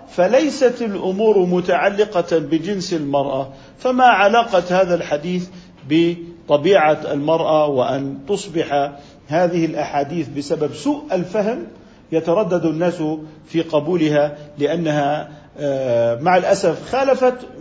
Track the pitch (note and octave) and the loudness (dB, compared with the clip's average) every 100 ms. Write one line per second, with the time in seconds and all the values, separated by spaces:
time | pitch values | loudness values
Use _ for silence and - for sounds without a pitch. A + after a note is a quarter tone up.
0 | - - F#3 C4 D4+ - B3 B3 A3+ F#3+ | -10 0 2 4 2 2 0 0 -4 -4
1 | F#3+ F#3+ A3 G3+ F3+ F3+ F3 E3+ F#3 G3+ | -4 0 2 4 2 0 0 0 0 0
2 | G#3 F3 E3+ E3 D3 D#3+ E3 G3+ F3 E3+ | 0 0 0 0 0 -2 -2 -6 -4 -4
3 | C#3+ C#3+ C3+ C3+ C3+ - - - B3+ B3+ | -2 -2 -2 -4 -6 -12 -20 -6 -2 4
4 | B3+ G3 G3+ A#3 A3+ F#3 F3 F3+ F3+ F3 | 6 6 4 4 4 0 2 2 2 0
5 | - D3 E3 F3+ F3+ - - - C3+ D#3+ | -2 -4 -2 -6 -6 -14 -20 -20 0 2
6 | E3+ E3+ - - - D3 D#3+ F#3+ D#3 D3 | 2 -2 -10 -16 0 2 4 4 4 0
7 | A2 D3 D3 D#3+ D#3 D#3 D3+ C3 - C3+ | -2 -4 0 0 2 2 2 0 0 -2
8 | C#3 C#3 - G3+ - D#3 C3 C#3+ C#3 - | -6 -10 -6 -6 -4 -6 -2 0 -2 -6
9 | - - - - E3+ E3+ D#3+ D3+ C#3+ D3 | -20 -20 -4 0 2 0 -2 -2 -4 -4
10 | C#3 E3+ C3 D3 C#3 D#3 D3 B2 C#4 D4 | -4 -4 -6 -8 -4 -2 -2 -4 -4 -4
11 | - F#3 E3 G#3+ G3+ C4+ - - - - | -4 -4 -2 -2 -2 -4 -10 -18 -20 -20
12 | - D#3+ D#3 F3 F#3+ F3 D#3+ D#3 F3 D#3 | -4 -2 0 0 2 0 0 0 -2 -2
13 | D#3 D#3 D#3 - - D#3+ D#3+ D3+ C#3+ F3+ | -4 -6 -10 -20 -6 -4 0 -2 0 0
14 | D#3 D3 D3 - - - C#3+ E3+ D#3 D3 | 2 2 0 -4 -16 -4 -2 0 -2 0
15 | C#3+ D3+ D#3 - - - D3 C3+ C3 A#2 | 0 -2 -6 -18 -20 -6 -4 -2 0 2
16 | A#2 A#2+ E3 F#3 F3+ - F3+ D3+ - B3+ | 2 0 4 4 4 2 2 -2 -4 0
17 | C4+ C4 B3+ B3 - - | 2 4 2 0 -10 -16